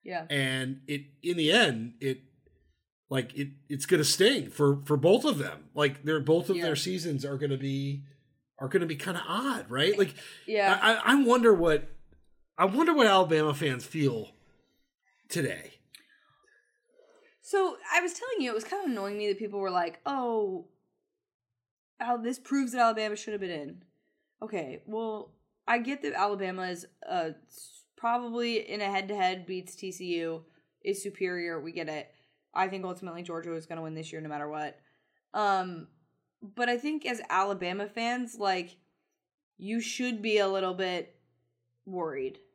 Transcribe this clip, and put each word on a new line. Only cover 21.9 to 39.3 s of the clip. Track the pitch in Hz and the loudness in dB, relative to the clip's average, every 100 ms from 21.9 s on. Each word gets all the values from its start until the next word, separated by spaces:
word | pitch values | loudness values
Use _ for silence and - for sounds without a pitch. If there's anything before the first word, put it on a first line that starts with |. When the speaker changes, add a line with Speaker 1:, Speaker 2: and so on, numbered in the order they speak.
| _ | _
Speaker 1:
Al-, | 233 240 | -2 0
this | 233 262 | -2 -6
proves | - 277 254 | -2 -2 0
that | 247 | 4
Alabama | 226 220 214 208 | 4 4 -2 -4
should | - | -6
have | 208 | -6
been | 190 | -6
in." | 160 143 170 _ _ _ _ _ _ | -6 -8 -14 _ _ _ _ _ _
Okay, | 220 208 139 147 - | -8 -6 -6 -12 -8
well, | 214 226 214 - _ _ _ - | -6 -4 -8 -12 _ _ _ 0
I | 240 | 0
get | 233 285 | 0 -4
that | - | -4
Alabama | - 202 202 185 185 185 | -2 -2 0 -4 -4 -6
is, | 175 165 _ - | -8 -12 _ -6
uh, | 180 160 156 _ | -4 -4 -8 _
s-, | - - - _ _ | -20 -20 -20 _ _
probably | 233 240 240 233 240 226 - | -2 -2 -2 -2 0 -2 -2
in | 208 | -4
a | 202 | -2
head-to-head | 196 196 208 185 185 170 | -2 -4 0 0 -2 -8
beats | 185 180 - | -10 -10 -12
T | 190 | -12
C | 175 185 170 | -8 -4 -2
U, | 165 160 - _ _ _ | -2 -6 -12 _ _ _
is | - 196 | -4 -4
superior, | 202 196 185 180 170 165 | -6 -4 -4 -2 -4 -6
we | 156 | -6
get | 170 156 | -8 -6
it. | 156 - _ _ _ _ | -8 -10 _ _ _ _
I | - 190 | -2 -2
think | 190 185 | -4 -8
ultimately | 175 185 165 | -8 -10 -12
Georgia | 180 165 170 | -8 -8 -6
was | 165 160 | -8 -8
gonna | 165 | -10
win | 160 160 | -8 -10
this | 156 | -10
year | 160 | -10
no | 156 | -8
matter | 147 151 | -8 -6
what. | 151 151 - _ _ _ _ _ | -6 -8 -10 _ _ _ _ _
Um, | - 208 190 185 170 160 _ _ _ _ _ | 0 2 2 0 -8 -14 _ _ _ _ _
but | 202 226 240 | -16 -2 0
I | 240 | 0
think | 294 302 269 | -2 -4 -6
as | 233 - | -8 -2
Alabama | 185 196 190 180 190 202 | 0 0 -2 -4 -4 -6
fans, | 233 233 247 233 - | -4 -4 -4 -6 -2
like, | 196 185 180 - _ _ _ _ _ | 0 0 -4 -16 _ _ _ _ _